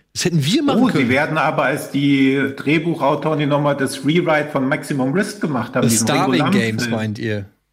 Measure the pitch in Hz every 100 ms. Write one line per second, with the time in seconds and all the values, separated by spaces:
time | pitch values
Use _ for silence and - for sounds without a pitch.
0 | _ - 175 170 135 262 285 214 254 165
1 | 120 131 156 156 143 151 135 143 - 139
2 | 143 139 135 139 135 135 - 160 170 156
3 | 135 147 156 151 147 143 147 139 131 -
4 | 135 170 165 151 147 143 131 147 - 143
5 | 131 170 214 - 170 131 113 131 113 113
6 | 113 147 - - 160 - 113 110 117 113
7 | 110 107 113 104 98 _ _